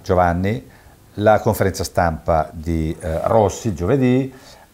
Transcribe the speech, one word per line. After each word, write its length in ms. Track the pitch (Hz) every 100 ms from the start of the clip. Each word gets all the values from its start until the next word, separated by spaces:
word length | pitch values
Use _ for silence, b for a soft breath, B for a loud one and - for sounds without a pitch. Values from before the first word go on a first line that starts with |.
Giovanni, 680 | - 90 87 85 95 123 - b b b _
la 260 | - 104 107
conferenza 420 | 117 98 98 -
stampa 680 | - - 85 78 - 82 76
di, 440 | 85 80 82 78 82
eh, 200 | 85 80
Rossi 500 | - 110 101 - 117
giovedì 580 | 80 87 139 127 127 131 B B B B